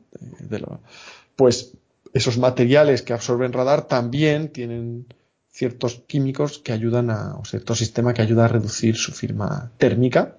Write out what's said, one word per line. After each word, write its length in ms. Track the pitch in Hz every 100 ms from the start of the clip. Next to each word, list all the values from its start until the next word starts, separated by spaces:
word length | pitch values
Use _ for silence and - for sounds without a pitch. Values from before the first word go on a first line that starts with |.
| _
De, 340 | - - - -
de 140 | 104
lo, 200 | - - - - - - _
pues 380 | - 131 - - - _ _ -
esos 260 | 131 131 117
materiales 640 | 127 127 120 143 147 123
que 120 | -
absorben 380 | 117 - 120 127
radar 360 | 123 127 147 -
también 600 | 131 120 139 156 147 156
tienen 560 | 131 120 117 117 117 123 - _ _ _
ciertos 540 | - 127 117 123 - -
químicos 540 | 147 135 135 147 -
que 120 | -
ayudan 380 | 110 113 120 120
a, 260 | 107 101 101
o 80 |
cierto 300 | 104 - -
sistema 400 | 113 113 - 117
que 80 | 117
ayuda 220 | 110 113
a 40 | 113
reducir 460 | 113 104 - 113
su 160 | 110 -
firma 640 | - 113 107 101 101 - -
térmica. 600 | - 117 123 160 233